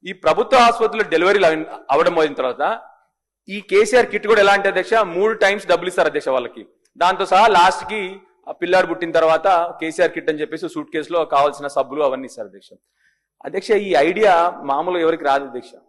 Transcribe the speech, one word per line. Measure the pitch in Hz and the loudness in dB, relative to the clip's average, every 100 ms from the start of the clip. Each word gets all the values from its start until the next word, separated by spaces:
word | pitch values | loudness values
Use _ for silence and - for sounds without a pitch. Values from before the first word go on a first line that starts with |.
| 175 | -14
ఈ | |
ప్రభుత్వ | 190 156 160 240 254 | -4 -2 0 2 4
ఆసుపత్రుల్లో | 233 233 220 214 190 | 4 4 -2 -2 -2
డెలివరీలు | 156 180 202 175 | 0 2 4 2
అవ-, | 160 156 - - | 0 -6 -14 -2
అవడం | 139 175 170 | 0 2 2
అయిన | 156 | -2
తర్వాత | 139 127 120 156 226 - _ _ _ _ _ - | -2 -6 -4 -4 -4 -12 _ _ _ _ _ -14
ఈ | 202 | -14
కేసీఆర్ | - 190 220 247 233 | 0 2 4 2 2
కిట్ | 208 208 | -2 0
కూడా | 220 | 4
ఎలా | 202 | 4
అంటే, | 196 196 | 4 0
అధ్యక్ష, | 185 185 | -2 0
మూడు | 226 196 170 214 | 0 0 -2 -2
టైమ్స్ | 220 196 208 202 | 0 0 0 -2
డబ్బులు | 170 175 | -2 -2
ఇస్తారు, | 180 160 | -2 -2
అధ్యక్ష, | 151 147 | -2 -2
వాళ్ళకి. | 127 120 - 101 _ _ _ | -4 -4 -14 -20 _ _ _
దాంతో | 175 185 190 | -2 0 2
సహా | 185 226 | 4 6
లాస్ట్ | 185 180 185 - | 6 4 2 -8
కి | 214 185 196 _ _ - | -8 -10 -12 _ _ -18
ఆ | |
పిల్లాడు | 151 175 185 175 | -10 0 0 0
పుట్టిన | 165 170 | -4 -2
తర్వాత | 165 160 160 190 175 170 165 | 0 2 2 2 0 0 -6
కేసీఆర్ | 160 160 165 | -10 -2 -2
కిట్ | 165 160 | -2 -6
అని | 151 | -4
చెప్పేసి | 151 160 165 | -6 -8 -10
సూట్ | 160 147 | -10 -8
కేసులో | 160 151 170 156 | -8 -4 -4 0
కావాల్సిన | 143 147 143 143 | 2 0 -2 -6
సబ్బులు | 143 127 139 | -4 -4 -2
అవన్నీ | 143 131 131 | -2 -2 -10
ఇస్తారు, | - 104 | -14 -16
అధ్యక్ష. | 98 _ _ _ _ _ _ _ _ - | -16 _ _ _ _ _ _ _ _ -10
అధ్యక్ష, | 196 - | -8 0
ఈ | 208 143 | 0 2
ఐడియా | 160 151 185 214 175 170 180 | 2 2 2 2 4 2 -2
మామూలుగా | 143 139 170 180 | -6 -4 -2 0
ఎవరికి | 160 165 | 0 0
రాదు, | 143 139 139 | -2 -2 -2
అధ్యక్ష. | 123 - - | -14 -16 -20